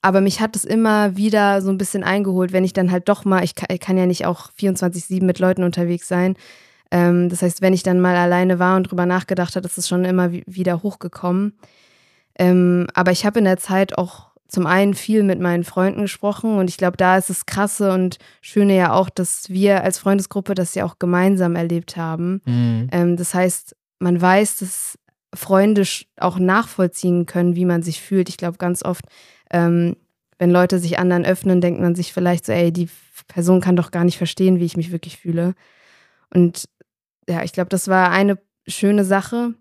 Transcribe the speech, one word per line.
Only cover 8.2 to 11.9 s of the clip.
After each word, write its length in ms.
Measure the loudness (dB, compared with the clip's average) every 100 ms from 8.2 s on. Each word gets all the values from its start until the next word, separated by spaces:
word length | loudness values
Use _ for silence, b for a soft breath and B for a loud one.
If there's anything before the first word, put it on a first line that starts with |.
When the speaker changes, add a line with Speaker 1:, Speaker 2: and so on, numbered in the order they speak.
| 2 2 2 2
Speaker 1:
war 180 | 2 2
und 60 | 0
drüber 160 | -2 0
nachgedacht 500 | 0 -2 -4 -4 -4
hatte, 120 | -8
ist 100 | -8
es 100 | -2
schon 180 | 0 2
immer 260 | 2 0
wi-, 120 | -2 -10
wieder 340 | -4 -2 -2
hochgekommen. 680 | -4 -8 -14 -8 -2 -2 -2 -6 b b b